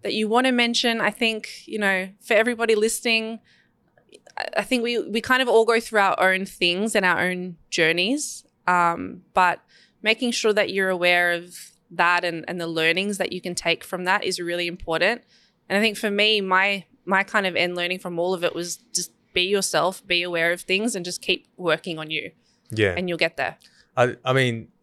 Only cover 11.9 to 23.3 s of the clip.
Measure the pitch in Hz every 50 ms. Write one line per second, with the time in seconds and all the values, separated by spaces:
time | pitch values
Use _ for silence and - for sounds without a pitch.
11.9 | 175 170 180 170 180 175 175 175 165 165 - - 175 185 170 170 165 160 160 160
12.9 | 165 180 196 202 208 190 190 - - 180 - 185 175 - - 170 170 - - -
13.9 | - 180 180 180 190 202 - - 180 180 175 170 175 175 175 175 170 180 - -
14.9 | 160 165 170 196 233 240 _ _ _ _ _ _ _ _ _ _ 185 196 220 226
15.9 | 208 202 - 214 202 202 208 214 220 208 196 190 185 185 190 202 202 196 175 _
16.9 | _ _ _ - 196 190 196 196 - 214 196 185 175 - 175 175 180 175 175 175
17.9 | 185 185 - 185 175 170 175 180 190 175 170 175 - 165 175 175 - - _ _
18.9 | _ - - - _ _ _ _ _ 185 180 190 202 196 190 - - 160 151 180
19.9 | 190 - _ - 180 175 175 180 175 165 165 170 175 180 - - 185 190 214 247
20.9 | - 196 175 180 175 - - - 185 - _ _ _ - 185 170 156 160 - 185
21.9 | 165 156 156 156 156 156 - - _ _ _ _ _ _ _ _ 117 107 107 98
22.9 | 90 170 185 180 170 156 170 165